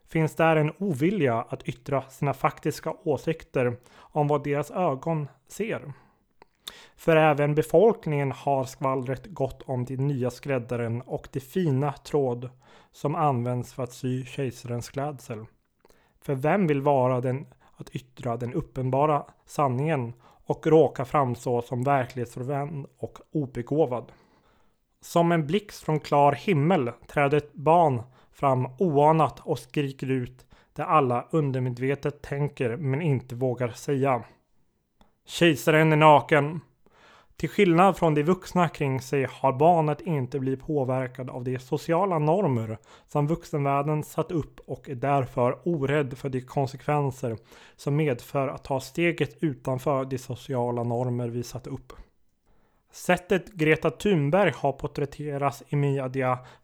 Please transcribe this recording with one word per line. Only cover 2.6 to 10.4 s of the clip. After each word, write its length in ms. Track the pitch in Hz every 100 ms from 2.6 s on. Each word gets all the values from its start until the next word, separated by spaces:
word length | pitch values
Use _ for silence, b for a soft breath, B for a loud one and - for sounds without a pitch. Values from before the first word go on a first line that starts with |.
| 160 - 160 -
åsikter 760 | 160 131 - 160 - 143 123 120 _ -
om 320 | - 156 147
vad 160 | 147
deras 280 | 143 143 143
ögon 560 | - 180 135 165 160 143 - _
ser. 460 | - 220 147 - 135 _ _ _ _ _ _ B B B B
För 200 | - 160
även 400 | 156 143 147 151
befolkningen 760 | 156 165 220 220 165 147 139
har 320 | 131 - 139
skvallret 640 | 131 - 139 135 127 131 208
gott 360 | 175 135 -
om 240 | - 131 123
den 220 | 131 139
nya 220 | 139 120
skräddaren 720 | -